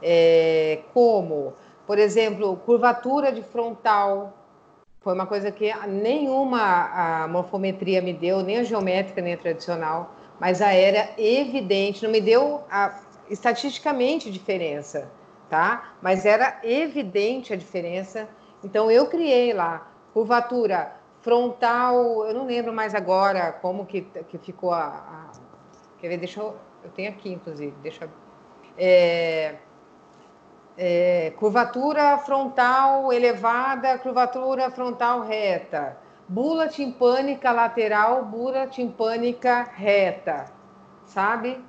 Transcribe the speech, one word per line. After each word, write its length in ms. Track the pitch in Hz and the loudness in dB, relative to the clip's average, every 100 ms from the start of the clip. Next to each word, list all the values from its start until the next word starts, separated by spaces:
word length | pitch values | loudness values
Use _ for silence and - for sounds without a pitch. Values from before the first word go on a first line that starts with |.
É, 760 | 165 170 165 165 160 160 156 156 - | 4 4 6 6 4 2 0 -2 -2
como, 600 | - 240 214 170 151 139 - - _ - | 4 4 4 0 -4 -6 -10 -20 _ -4
por 120 | 202 | 2
exemplo, 580 | 208 208 220 190 208 185 | 4 4 0 0 -4 -4
curvatura 680 | - 240 247 240 254 277 277 | 2 4 4 2 -2 0 0
de 100 | 226 | -2
frontal, 920 | - 233 233 214 220 208 202 196 202 - _ _ _ _ _ - | -8 -6 -6 -4 0 2 2 -2 -6 -16 _ _ _ _ _ -12
foi 140 | 196 | -4
uma 120 | 185 190 | -4 -2
coisa 240 | 202 202 | -4 -6
que 220 | 202 214 220 208 | -4 -4 -4 -6
nenhuma 1400 | 196 220 294 285 262 269 247 208 180 160 180 170 160 | -4 -2 0 0 0 0 0 2 2 2 -2 -2 -2
a 60 | 160 | -2
morfometria 760 | 175 180 196 190 190 185 185 | -4 -4 -4 -4 -4 0 0
me 100 | 180 | 0
deu, 300 | 170 175 190 | -4 -2 -2
nem 160 | 190 226 | -2 -2
a 40 | |
geométrica, 580 | 240 220 190 185 190 - | -2 -2 0 -2 -2 -6
nem 120 | 175 | -6
a 40 | 170 | -6
tradicional, 760 | 175 165 - 170 156 165 175 - - - | -6 -6 -6 -6 -4 -6 -8 -16 -20 -4
mas 220 | 180 185 | -2 2
a 120 | 180 | 4
era 380 | 185 190 202 214 - | 6 6 4 0 -2
evidente, 880 | 214 254 277 262 190 196 196 196 | 2 2 0 -4 0 0 0 -2
não 60 | 220 | 0
me 80 | 220 | 0
deu 420 | 202 233 285 294 - | 4 4 4 -2 -4
a, 300 | 196 202 - - - - | -2 -2 -4 -20 -20 -12
estatisticamente 1000 | 202 247 233 285 - 302 277 247 311 226 | -4 -2 -2 -4 -4 -4 0 0 0 -6
diferença, 800 | 185 - 190 165 143 147 151 - - - - - | -12 -6 -4 -4 -6 -8 -10 -10 -18 -20 -20 -2
tá? 460 | 156 180 233 - - | 2 2 0 -8 -8
Mas 220 | 185 190 208 | 0 2 4
era 320 | 214 262 - | 4 2 -2
evidente 880 | 226 254 320 269 208 196 208 262 247 | -2 -2 -2 -4 -4 -2 -2 -4 -6
a 40 | 196 | -10
diferença. 720 | - 185 170 180 190 220 214 - - - | -8 -8 -6 -8 -8 -10 -12 -16 -20 -18
Então, 280 | 202 214 220 | -4 0 6
eu 160 | 233 285 | 6 4
criei 460 | 339 320 247 240 | 0 2 4 4
lá, 380 | 208 170 165 - - _ | 0 -2 -4 -12 -20 _
curvatura 760 | - 220 240 233 247 220 185 151 - _ _ | -2 2 2 2 -2 0 0 -4 -12 _ _
frontal, 1040 | - 240 247 240 233 240 247 247 240 226 214 | 2 2 2 0 0 2 2 2 2 0 -2
eu 60 | |
não 120 | 226 262 | -4 -4
lembro 260 | 240 233 | -4 -4
mais 220 | 226 220 | -4 -4
agora 580 | 202 180 185 196 190 170 | -4 0 2 2 2 -4
como 320 | 165 180 190 | -4 -6 -6
que, 180 | 190 196 185 175 165 | -6 -8 -10 -16 -14
que 100 | 175 | -16
ficou 340 | - 185 180 | -16 -8 -4
a, 140 | 170 151 | -2 -4
a, 400 | 147 147 156 160 - - - - - _ _ | -8 -16 -20 -20 -20 -20 -20 -20 -20 _ _
quer 80 | 175 | -8
ver, 80 | 175 | -8
deixa 240 | 175 202 | -8 -8
eu, 140 | 214 208 - - | -10 -12 -20 -20
eu 60 | 170 | -20
tenho 200 | - 196 | -10 -10
aqui, 200 | 202 202 | -10 -12
inclusive, 420 | 180 - 151 147 143 | -12 -12 -12 -12 -12
deixa 220 | 147 - | -16 -14
eu, 60 | 160 - - - - - - - | -18 -18 -20 -20 -20 -20 -20 -2
é, 760 | 180 180 175 170 165 160 156 147 - - - - - - - _ _ - _ - | 6 6 6 2 0 -2 -4 -8 -20 -20 -20 -20 -20 -20 -20 _ _ -20 _ -6
é, 560 | 180 175 180 175 160 - | 0 2 4 2 0 -2
curvatura 840 | 214 220 233 247 277 302 294 285 | 2 2 2 0 -2 4 4 4
frontal 920 | 285 269 269 269 247 262 269 269 269 | 2 -2 -2 2 2 4 4 2 2
elevada, 840 | 240 240 226 226 240 269 269 262 254 | 2 2 2 0 0 0 -2 0 0
curvatura 720 | 254 240 247 247 262 262 254 | -2 0 0 0 -4 -2 -2
frontal 520 | 254 247 240 240 247 | -2 -6 -2 0 0
reta, 760 | 220 214 208 175 - 160 143 - - - - | -2 -2 -2 -2 -4 -8 -8 -12 -20 -20 -10
bula 400 | 185 277 320 320 | -4 -2 0 -2
timpânica 840 | 311 277 254 247 254 277 277 254 | -4 -8 2 2 2 0 -2 0
lateral, 760 | 233 233 233 214 208 214 254 | 2 0 0 0 2 2 2
bula 420 | 220 226 247 262 262 | -4 -6 -4 -4 -6
timpânica 1000 | 262 247 - 220 233 240 240 247 240 233 | -6 -8 -2 -2 -2 -4 -2 0 0 -2
reta, 720 | - 208 202 190 190 - 147 131 - - - - - | -4 2 4 4 -2 -6 -6 -8 -18 -20 -20 -20 -20
sabe? 560 | - - 202 226 233 262 | -12 -2 -2 0 -4 -10